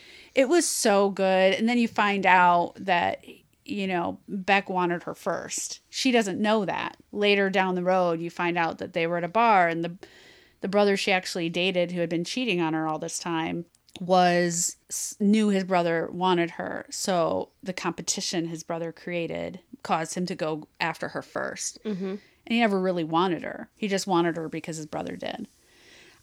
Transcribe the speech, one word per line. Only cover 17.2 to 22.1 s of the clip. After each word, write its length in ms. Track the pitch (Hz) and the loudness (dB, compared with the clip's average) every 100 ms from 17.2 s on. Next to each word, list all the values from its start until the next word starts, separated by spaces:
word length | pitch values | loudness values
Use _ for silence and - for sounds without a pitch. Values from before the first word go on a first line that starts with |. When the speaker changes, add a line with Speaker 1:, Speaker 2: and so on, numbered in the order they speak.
| 160 92 - _ | 2 0 -4 _
Speaker 1:
the 100 | - | -10
competition 760 | 180 180 170 170 - - 175 165 | -4 -4 -4 -4 -4 -2 -4 -4
his 160 | 165 | -8
brother 280 | - 170 165 | -8 -6 -6
created 680 | - - 175 165 165 - 180 _ - | -10 -8 -6 -4 -6 -8 -10 _ -14
caused 320 | - 175 160 - | -4 -2 -2 -4
him 100 | 180 | -6
to 100 | 180 | -4
go 320 | 156 156 - - | -6 -6 -10 -4
after 300 | 170 160 165 | -4 -4 -8
her 120 | - | -8
first. 600 | - - 135 - - - | -8 -8 -8 -8 -10 -10
Speaker 2:
Mm-hmm. 320 | 214 190 190 | -8 -6 -8